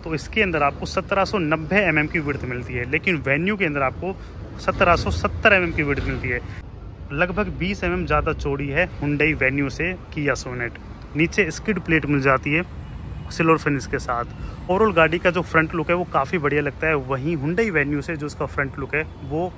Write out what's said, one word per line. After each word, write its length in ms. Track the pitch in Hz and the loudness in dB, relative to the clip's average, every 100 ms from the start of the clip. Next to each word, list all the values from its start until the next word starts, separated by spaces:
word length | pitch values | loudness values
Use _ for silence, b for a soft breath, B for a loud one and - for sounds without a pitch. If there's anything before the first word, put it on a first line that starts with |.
तो 100 | 170 | -2
इसके 280 | 160 - - | -4 -2 0
अंदर 200 | 202 160 | 2 4
आपको 240 | 143 143 180 | 2 0 -4
सत्रह 380 | - - 196 | -2 0 2
सौ 140 | 185 214 | 2 2
नब्बे 420 | 156 160 156 190 | 2 0 2 2
एमएम 260 | 190 156 151 | 4 2 2
की 120 | 170 | 0
विड्थ 260 | 147 135 | -2 -4
मिलती 300 | 127 123 120 | -4 -6 -6
है, 160 | 127 123 | -6 -2
लेकिन 300 | 151 196 160 | -2 0 0
Venue 360 | 131 139 180 208 | 0 0 2 0
के 60 | |
अंदर 180 | 180 147 | 0 0
आपको 320 | 135 127 175 185 B B - - | -2 -2 -6 -6 B B -12 -4
सत्रह 360 | - - 180 165 | -4 2 4 4
सौ 140 | 202 | 4
सत्तर 420 | - 208 - 220 | 0 -2 4 6
एमएम 200 | 196 170 | 6 4
की 100 | 160 | 0
विड्थ 220 | 147 139 | 0 0
मिलती 240 | 131 127 127 | -2 -4 -4
है। 120 | 123 B B - - - - - | -6 B B -14 -14 -14 -14 -10
लगभग 360 | 147 175 185 202 139 | -2 0 0 -2 -2
बीस 260 | 175 196 | -4 -2
एमएम 200 | 180 180 156 | -2 -2 2
ज़्यादा 260 | 151 151 | 2 2
चौड़ी 360 | 143 147 139 143 | -2 -2 -2 -2
है 200 | 139 180 - | 0 0 -2
Hyundai 320 | 143 147 156 139 | -2 2 2 4
Venue 340 | 131 135 139 | 0 2 -2
से 240 | - 165 180 - | -2 -4 -6 -8
Kia 220 | - 143 123 | -4 0 -2
Sonet। 400 | 135 123 120 - - - - 147 | -4 -6 -6 -8 -14 -14 -8 0
नीचे 340 | 165 - 175 | 2 4 0
स्किड 300 | 156 - 190 | 0 -2 -2
प्लेट 260 | 170 160 139 | 2 2 4
मिल 140 | 143 | 2
जाती 340 | 135 131 143 | 4 4 2
है 100 | 156 180 - - - - - - | -2 -2 -8 -12 -10 -10 -10 -8
सिल्वर 280 | - 165 160 | 0 4 4
फिनिश 280 | 151 139 - | 4 -2 -2
के 120 | 135 | -4
साथ। 720 | - 120 120 - - - - | -2 -4 -4 -8 -10 -10 -2
ओवरऑल 220 | 185 220 | 4 4
गाड़ी 260 | 170 160 165 | 6 6 6
का 120 | 185 | 2
जो 120 | 180 | 2
फ्रंट 320 | 165 160 156 | 2 2 2
लुक 160 | 170 156 | 0 0
है 60 | 175 | 0
वो 80 | 175 | 2
काफ़ी 260 | 160 135 180 | 0 0 0
बढ़िया 240 | 143 147 | 2 2
लगता 240 | 143 131 160 | 0 -2 0
है। 80 | 151 131 | 0 0
वहीं 300 | 135 139 165 | -2 0 0
Hyundai 340 | 139 180 226 | 0 0 2
Venue 300 | 156 143 147 | 2 2 -2
से 140 | 139 160 | -4 -6
जो 100 | 147 | -6
इसका 200 | - 143 | -6 -4
फ्रंट 320 | - 139 131 | -2 -2 -4
लुक 160 | 131 | -4
है 120 | 147 156 - | -4 -4 -10
वो 280 | 135 151 180 | -6 -4 -4